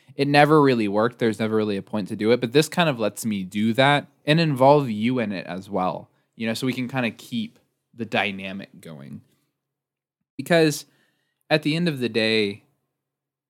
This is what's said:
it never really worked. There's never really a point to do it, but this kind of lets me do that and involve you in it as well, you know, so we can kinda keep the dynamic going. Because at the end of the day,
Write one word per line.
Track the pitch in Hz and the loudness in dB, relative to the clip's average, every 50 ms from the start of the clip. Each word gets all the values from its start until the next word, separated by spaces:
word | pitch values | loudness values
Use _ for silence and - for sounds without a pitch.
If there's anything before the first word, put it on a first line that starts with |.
| _ - 135 | _ -12 -6
it | - 139 143 | -4 -2 2
never | 143 143 147 147 156 156 | 4 6 6 6 6 6
really | 143 139 131 117 110 101 | 6 4 4 2 0 0
worked. | 98 104 110 120 117 - | 2 2 0 0 0 0
There's | 123 113 110 101 | -2 -2 0 -2
never | 113 107 110 | -2 -2 0
really | 110 107 107 101 98 | 0 0 -2 -4 -6
a | |
point | 95 _ - 107 95 - | -6 _ -6 -6 -6 -6
to | 113 | -6
do | 95 104 107 | -2 0 2
it, | 120 123 | 2 2
but | 127 120 | 0 0
this | 120 143 156 - | 2 2 2 2
kind | - 185 175 160 | 0 0 0 0
of | 135 113 | 0 -2
lets | 110 104 104 - - | -4 -4 -4 -6 -6
me | 117 104 98 95 | -4 -4 -4 -6
do | 92 95 104 107 113 113 | -6 -4 -2 -2 0 2
that | 120 131 143 143 147 - - _ _ - | 2 4 4 2 0 -2 -6 _ _ -2
and | - 151 165 | 0 0 2
involve | 170 156 143 120 131 135 147 147 139 123 | 2 0 2 4 6 6 6 6 4 0
you | 107 104 107 120 127 127 | -2 -2 -2 -2 0 -2
in | 113 104 | -2 -4
it | 98 87 - - | -6 -8 -8 -10
as | 87 95 98 98 | -12 -12 -10 -6
well, | 98 98 92 90 - 50 - - _ _ _ _ _ | -4 -4 -2 -2 -4 -6 -10 -18 _ _ _ _ _
you | - 113 | -8 -6
know, | 113 113 | -6 -4
so | 110 - 131 | -4 -4 -4
we | 127 | -4
can | 131 127 117 | -4 -6 -6
kinda | 139 131 123 113 | -6 -4 -4 -4
keep | 104 - - - - 117 110 113 - _ _ _ _ _ _ _ _ | -6 -10 -12 -10 -8 -8 -8 -8 -12 _ _ _ _ _ _ _ _
the | 117 113 | -12 -10
dynamic | 104 - 110 98 104 98 95 95 95 95 98 - - - 87 | -6 -2 -2 -2 -2 -4 -8 -10 -12 -12 -12 -14 -16 -20 -20
going. | - 87 80 71 69 71 - 110 - _ _ _ _ _ _ _ _ _ _ _ _ _ _ _ _ _ _ _ _ _ _ - | -20 -18 -18 -18 -18 -18 -18 -18 -20 _ _ _ _ _ _ _ _ _ _ _ _ _ _ _ _ _ _ _ _ _ _ -10
Because | 139 135 175 165 160 156 147 - - _ _ _ _ _ _ _ _ _ _ _ _ - | -2 2 4 4 4 4 0 -2 -8 _ _ _ _ _ _ _ _ _ _ _ _ -2
at | 151 156 156 | 0 0 0
the | - 151 | 0 -2
end | 165 175 170 | -2 -2 -2
of | 151 131 | -2 -2
the | 123 113 | -4 -2
day, | 110 117 110 110 110 110 107 101 101 107 _ _ _ _ _ _ _ _ _ _ _ _ _ _ _ _ _ _ | -2 0 0 2 2 0 0 -2 -4 -8 _ _ _ _ _ _ _ _ _ _ _ _ _ _ _ _ _ _